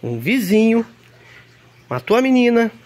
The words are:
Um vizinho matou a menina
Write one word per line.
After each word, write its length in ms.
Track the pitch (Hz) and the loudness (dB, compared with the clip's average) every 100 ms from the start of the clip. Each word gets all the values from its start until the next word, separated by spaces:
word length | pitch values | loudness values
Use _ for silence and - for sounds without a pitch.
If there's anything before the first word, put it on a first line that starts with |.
Um 160 | 120 117 | -8 -8
vizinho 680 | 127 262 180 214 226 226 226 - _ _ - - - _ _ _ _ | -4 -2 0 2 2 0 -2 -14 _ _ -20 -20 -20 _ _ _ _
matou 260 | 123 - 220 | -10 -2 0
a 60 | |
menina 500 | 262 254 240 233 226 - | 2 2 2 2 -2 -6